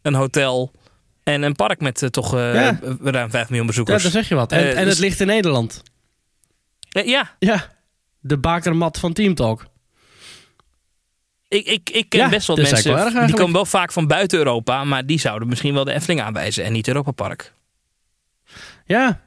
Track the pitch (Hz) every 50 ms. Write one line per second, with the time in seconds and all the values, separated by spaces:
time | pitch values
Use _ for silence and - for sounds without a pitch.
0 | _ 151 143 131 135 131 - 147 139 135 127 127 127 131 _ _ _ _ _ _
1 | _ _ _ _ _ - 147 143 147 147 143 - 202 214 185 - 151 135 123 -
2 | 143 127 - 139 117 - 135 123 120 120 120 226 262 254 208 156 - 131 131 117
3 | 123 139 131 127 120 113 117 120 117 120 127 117 117 117 107 123 113 - 202 208
4 | 175 180 165 220 220 - 180 139 117 - 156 151 143 139 127 - 190 190 196 160
5 | 190 196 170 - 196 190 214 220 196 170 139 123 117 110 - - - _ _ _
6 | _ _ _ _ _ _ _ _ _ _ _ _ _ _ _ _ - _ - 190
7 | 202 226 247 277 226 - - _ 190 202 220 180 - - _ _ _ _ _ _
8 | _ _ _ _ - 135 147 139 127 165 170 170 165 175 165 165 170 160 - -
9 | - 170 165 - 214 196 180 143 127 110 110 - - - _ _ _ _ _ _
10 | _ _ _ - - - - - _ _ _ _ _ _ _ _ _ _ _ _
11 | _ _ _ _ _ _ _ _ _ _ 196 208 - - 220 190 _ - - -
12 | - _ - 214 247 269 - 214 - - 165 147 147 143 139 - - 151 131 151
13 | 202 233 226 247 240 233 - 214 180 175 170 185 196 - - 190 175 - - 180
14 | 160 147 160 180 202 185 - 165 147 135 120 117 113 - 123 135 139 143 139 131
15 | 131 135 165 151 - 131 107 110 113 120 123 120 - 143 143 139 135 139 - 147
16 | 165 - 170 147 107 110 110 85 76 104 107 107 85 107 113 113 107 - 127 143
17 | 139 143 127 - 104 85 85 - - - _ _ _ _ _ _ _ _ _ _
18 | _ _ _ _ _ _ _ _ _ _ - - - - - _ _ - 180 233
19 | 269 254 175 - _